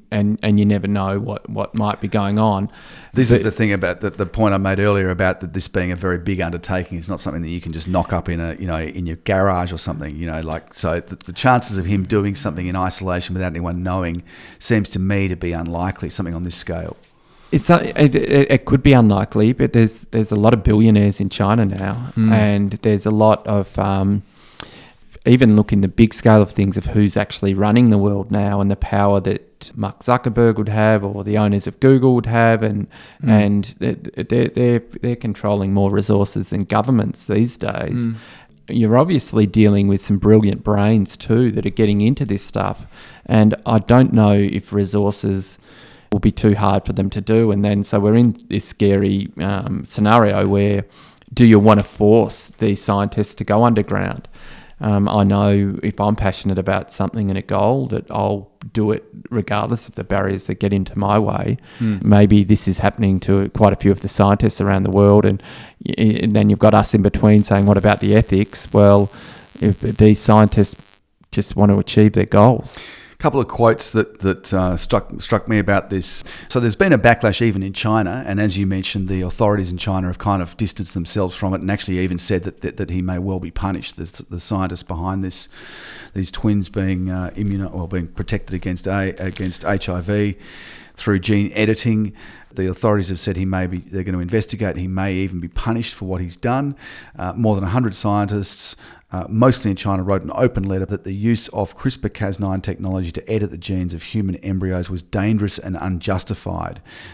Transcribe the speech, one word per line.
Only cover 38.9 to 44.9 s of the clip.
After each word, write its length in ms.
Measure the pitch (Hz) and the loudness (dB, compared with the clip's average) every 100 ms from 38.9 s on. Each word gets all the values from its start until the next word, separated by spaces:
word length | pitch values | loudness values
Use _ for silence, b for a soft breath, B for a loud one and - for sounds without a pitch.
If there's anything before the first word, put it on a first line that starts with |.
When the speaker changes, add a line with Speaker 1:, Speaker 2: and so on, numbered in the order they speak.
| 120 | 2
Speaker 1:
obviously 480 | 170 151 - 110 104 | 2 0 0 0 2
dealing 420 | 110 104 101 98 | 4 4 4 2
with 140 | 98 | 0
some 160 | - 98 | 0 0
brilliant 480 | 104 107 101 - 104 | 6 4 4 -2 -2
brains 500 | 104 104 110 95 - | 0 2 2 0 -6
too 360 | - 113 123 | -2 0 2
that 140 | 104 101 | 0 -4
are 40 | |
getting 320 | - 104 101 | 0 0 2
into 240 | 110 139 120 | 2 0 -2
this 180 | 98 | -4
stuff, 440 | - 104 98 101 - B B B - | -6 -4 -4 -6 -14 B B B 0
and 300 | 110 107 - - | 4 4 2 0
I 140 | 113 | 0
don't 320 | - 127 127 | 4 6 6
know 220 | 110 104 | 4 4
if 400 | 101 101 101 - | 4 2 -2 -4
resources 840 | 101 95 | -4 -2